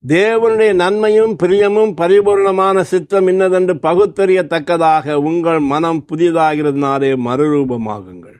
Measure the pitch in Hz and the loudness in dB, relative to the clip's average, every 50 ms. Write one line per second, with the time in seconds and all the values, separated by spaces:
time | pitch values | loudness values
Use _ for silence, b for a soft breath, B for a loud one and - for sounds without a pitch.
0 | - 127 156 180 202 220 226 226 226 226 220 220 220 214 196 180 175 185 202 214 | -2 0 0 0 2 0 0 0 0 0 2 2 2 2 2 2 0 0 0 0
1 | 214 214 214 220 220 226 208 151 170 180 190 202 208 202 202 214 220 220 170 143 | 0 2 2 2 2 2 0 -2 0 0 2 2 2 2 2 2 0 0 0 -2
2 | 170 175 196 208 202 202 202 196 196 196 190 190 190 190 190 190 175 - 185 185 | 2 4 4 4 4 2 2 2 0 0 0 0 0 2 2 0 0 0 -2 -4
3 | 156 _ 196 196 190 185 185 190 190 185 185 185 185 180 180 139 - 156 170 180 | -2 _ 0 0 2 2 2 2 0 0 2 0 0 0 -2 -2 -2 0 2 2
4 | 208 190 - 196 196 185 185 185 175 147 170 165 143 170 170 165 165 160 156 156 | 2 0 0 -2 0 2 2 0 0 -2 -4 -6 -2 -2 -2 0 2 2 2 0
5 | 127 147 151 147 147 156 165 170 160 170 165 160 147 135 143 151 165 165 165 156 | -2 -2 -2 -2 -2 -2 -2 -2 0 0 0 0 0 0 -2 -2 -2 -2 -2 -4
6 | - _ 151 156 175 175 160 165 160 156 151 151 151 147 139 143 143 139 139 139 | -6 _ -4 -2 0 0 2 2 0 0 0 -2 -2 -2 -2 -2 -2 -2 -2 -2
7 | 139 135 135 131 120 120 127 135 151 151 147 143 139 127 123 117 113 107 104 104 | 0 -2 -2 -2 -4 -4 -2 -2 0 0 0 0 -2 -2 -4 -6 -6 -8 -10 -10
8 | 95 95 90 90 85 80 - | -14 -18 -20 -20 -20 -20 -20